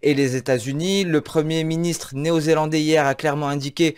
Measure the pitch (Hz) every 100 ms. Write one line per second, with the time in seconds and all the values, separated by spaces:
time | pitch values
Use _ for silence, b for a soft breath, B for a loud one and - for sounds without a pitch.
0 | - 139 139 127 123 127 113 139 175 196
1 | 185 156 - 160 156 160 160 160 170 165
2 | - 135 151 165 151 156 156 156 156 160
3 | 143 135 156 143 143 143 139 - 170